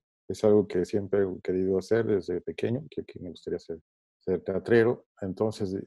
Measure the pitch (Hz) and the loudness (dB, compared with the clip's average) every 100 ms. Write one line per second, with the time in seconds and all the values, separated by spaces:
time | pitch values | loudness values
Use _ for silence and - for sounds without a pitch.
0 | _ _ - 95 107 104 98 - 87 104 | _ _ -12 0 4 4 4 -2 -2 -2
1 | 98 101 98 90 - 92 92 95 92 113 | 0 0 0 -2 -4 0 2 0 2 0
2 | 110 101 85 90 - 82 110 123 156 - | 2 0 0 -6 -6 -4 -2 -2 -6 -12
3 | - - 87 82 - 87 - 80 _ _ | -12 -12 -14 -12 -8 -8 -8 -14 _ _
4 | _ _ - - - 95 - 117 113 135 | _ _ -4 -4 -2 -4 4 6 6 2
5 | _ - 95 - 110 - 98 98 | _ -10 -8 -2 -2 0 -4 -4